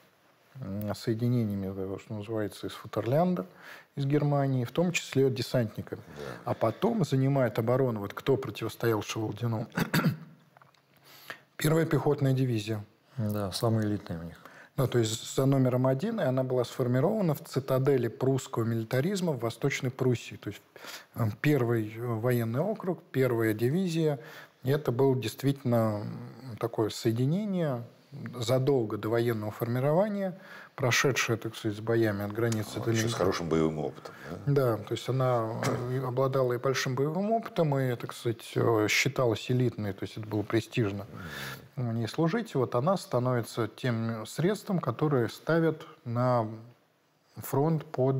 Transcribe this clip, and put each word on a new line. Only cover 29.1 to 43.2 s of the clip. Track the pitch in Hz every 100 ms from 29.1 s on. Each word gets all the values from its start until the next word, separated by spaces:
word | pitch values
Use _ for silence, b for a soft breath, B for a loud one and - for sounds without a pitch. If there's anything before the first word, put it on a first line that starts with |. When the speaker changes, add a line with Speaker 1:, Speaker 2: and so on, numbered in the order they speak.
| 117 120 113 104
Speaker 1:
формирования, | - 117 123 139 160 214 202 190 185 B B B -
прошедшее, | 127 113 143 117 - 110
так | 113 -
сказать, | 110 104
с |
боями | 113 117 113 101
от | 104
границы | 107 117 113 120 110
Speaker 2:
А, |
Speaker 1:
до | 117
Speaker 2:
ещё | 113
с |
Speaker 1:
Ленинграда. | 113 -
Speaker 2:
хорошим | 92 - 82
боевым | 80 80 78
опытом, | 69 - - B B 87 104
да? |
Speaker 1:
Да, | 139 123 107
то | 104
есть | 113 -
она, | 127 127 120 113 117 120 120 123
э, | 131
и |
обладала | 127 123 135 135 127
и | 120
большим | 135 127 139 127
боевым | 147 165 208
опытом, | 226 - - 156 139
и, | 131 120
так | 123
сказать, | - 120 110 - 127
э, | 117 110 107
считалась | - 135 135 123 107 -
элитной, | 127 123 110 104
то | 92
есть | 95 -
это | 107
было | 107
престижно | 104 113 - - 101 101 101 B 85 B 135 B B -
Speaker 2:
Мгм. | 120
Speaker 1:
в | 113
ней | 110
служить. | - 165 226 -
И | 139
вот | 113 127
она | 151 196
становится | - 123